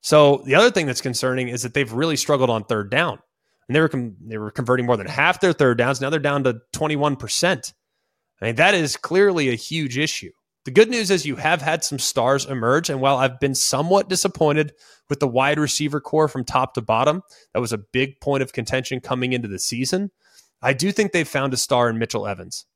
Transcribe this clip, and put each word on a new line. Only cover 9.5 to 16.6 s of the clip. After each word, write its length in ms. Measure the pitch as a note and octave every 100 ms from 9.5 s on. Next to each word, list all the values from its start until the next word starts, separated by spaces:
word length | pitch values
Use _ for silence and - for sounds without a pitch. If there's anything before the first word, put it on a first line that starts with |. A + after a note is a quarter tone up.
| A#2
huge 420 | - D#3+ D3 B2
issue. 320 | D#3 - - _ _ _ -
The 40 |
good 180 | C3 A3+
news 220 | B3 G3+
is 160 | F#3+ D3+
you 80 |
have 280 | B2+ C#3+ E3+
had 200 | C#3 D#3+
some 160 | - C#3
stars 460 | - - A#2+ C#3
emerge. 460 | - C3 A2+ C#3 E3+
And 100 | C#3
while 160 | C3+ C3+
I've 240 | C3 B2+
been 160 | C#3 C3
somewhat 520 | - C3+ D#3+ G3 F#3+
disappointed 640 | F#3 G3 - D#3 D3 D3+ _ _ _ _
with 100 | C#3+
the 80 | C#3
wide 320 | A#2+ C3+ D3+
receiver 420 | D3 - D3+ D3
core 280 | - D#3 D#3
from 160 | C#3
top 300 | A#2+ C3